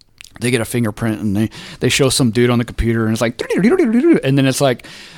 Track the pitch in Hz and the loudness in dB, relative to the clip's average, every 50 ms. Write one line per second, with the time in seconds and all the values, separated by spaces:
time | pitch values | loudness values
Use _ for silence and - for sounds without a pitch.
0 | _ _ _ _ - - - - - 123 123 120 113 - - 123 120 107 101 - | _ _ _ _ -20 -20 -12 -6 -4 -2 0 -2 -2 -2 -2 -2 -2 -2 -4 -4
1 | 113 113 110 - 92 110 95 101 113 110 - - - - - - - 123 - - | -4 -4 -4 -4 -4 -2 -2 0 -2 -2 -4 -10 -16 -18 -8 -4 -2 -2 2 2
2 | 147 131 - - 139 120 107 123 120 120 123 117 120 - - - 117 117 113 113 | 2 2 2 2 0 0 2 2 2 2 2 0 -2 -4 -4 -2 -2 0 0 0
3 | 113 110 113 110 120 117 123 - - 523 480 285 175 226 349 370 339 233 214 233 | 0 0 0 0 -2 -2 -4 -6 -6 -4 -2 2 2 2 2 2 2 2 2 2
4 | 277 339 320 165 - 135 135 139 135 135 131 - 147 135 123 - - - - - | 4 4 2 2 2 2 2 2 2 2 2 2 0 0 0 -2 -6 -14 -20 -20
5 | - - - | -20 -20 -20